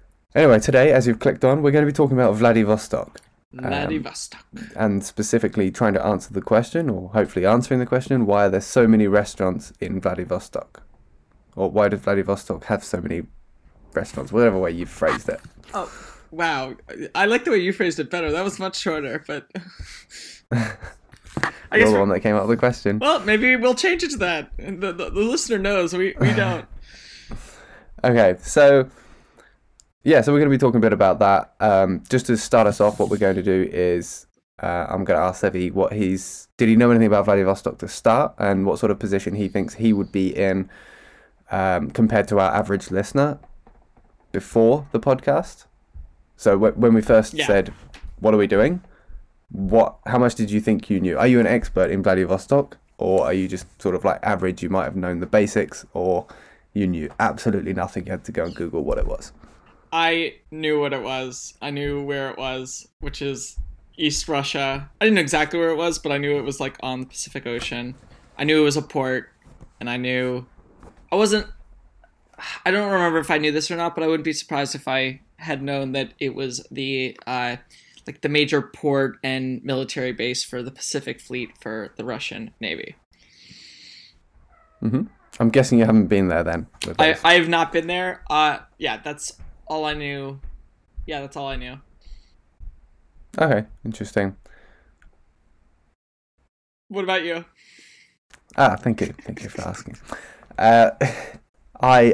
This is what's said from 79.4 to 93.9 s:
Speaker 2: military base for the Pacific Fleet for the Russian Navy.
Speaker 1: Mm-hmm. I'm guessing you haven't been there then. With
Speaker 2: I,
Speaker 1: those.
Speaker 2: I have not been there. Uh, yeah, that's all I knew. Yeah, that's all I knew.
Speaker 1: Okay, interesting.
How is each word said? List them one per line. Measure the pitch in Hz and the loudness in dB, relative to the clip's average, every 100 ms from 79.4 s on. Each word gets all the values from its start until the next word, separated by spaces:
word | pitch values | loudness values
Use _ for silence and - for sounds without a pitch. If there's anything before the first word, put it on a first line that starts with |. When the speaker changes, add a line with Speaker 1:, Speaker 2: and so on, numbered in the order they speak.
| 131 127 | -6 -8
Speaker 2:
military | 131 131 131 143 127 | -6 -6 -6 -6 -6
base | 117 120 127 | -6 -6 -6
for | - 123 | -8 -10
the | 120 | -12
Pacific | 151 - 139 131 127 | -12 -8 -8 -8 -14
Fleet | - 127 - _ | -12 -12 -12 _
for | - 110 101 - | -12 -10 -12 -12
the | |
Russian | 117 113 - - 113 - | -10 -10 -10 -12 -16 -12
Navy. | 104 80 - - _ _ _ _ - - - - - - _ _ _ _ _ _ _ - | -10 -10 -12 -18 _ _ _ _ -20 -20 -20 -20 -20 -20 _ _ _ _ _ _ _ -8
Speaker 1:
Mm-hmm. | 113 131 220 _ _ - | -4 -4 -4 _ _ -2
I'm | 117 | 2
guessing | 127 131 120 | 2 4 4
you | |
haven't | 110 110 90 | 6 4 4
been | 101 92 | 2 2
there | 85 | 0
then. | 82 82 - - - | -2 -6 -8 -12 -6
With | - | 0
Speaker 2:
I, | 160 | 2
Speaker 1:
those. | 160 | 2
Speaker 2:
I | 165 | 4
have | 175 165 | 4 4
not | 170 165 | -2 -2
been | 170 165 | -4 -4
there. | 180 185 185 - | -6 -6 -8 -4
Uh, | 151 151 139 - - | 0 0 -2 -10 -10
yeah, | 127 110 | -8 -8
that's | 147 147 - - - - - | -10 -14 -14 -16 -20 -18 -10
all | 156 | -6
I | 151 | -6
knew. | 151 143 139 139 139 - - - _ _ - - | -6 -8 -10 -12 -14 -16 -18 -20 _ _ -14 -10
Yeah, | 151 | -10
that's | 139 151 | -12 -12
all | 139 | -10
I | 135 | -10
knew. | 123 135 _ _ - - _ _ _ - - - _ _ _ _ - - | -12 -16 _ _ -20 -20 _ _ _ -20 -18 -18 _ _ _ _ -10 -2
Speaker 1:
Okay, | 160 107 107 - | 0 0 -2 -12
interesting. | 120 | -12